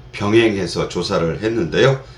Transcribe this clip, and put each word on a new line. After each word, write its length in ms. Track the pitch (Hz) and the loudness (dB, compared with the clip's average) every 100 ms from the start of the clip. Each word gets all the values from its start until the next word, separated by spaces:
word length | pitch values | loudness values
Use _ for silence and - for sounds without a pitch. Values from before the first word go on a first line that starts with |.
| - | -18
병행해서 800 | - 104 113 117 98 85 90 76 | -6 2 4 4 0 -4 -4 -4
조사를 540 | 92 87 92 82 73 | -4 -2 -2 -2 -2
했는데요. 600 | 110 113 82 85 131 135 - | -2 -2 -2 2 2 2 -6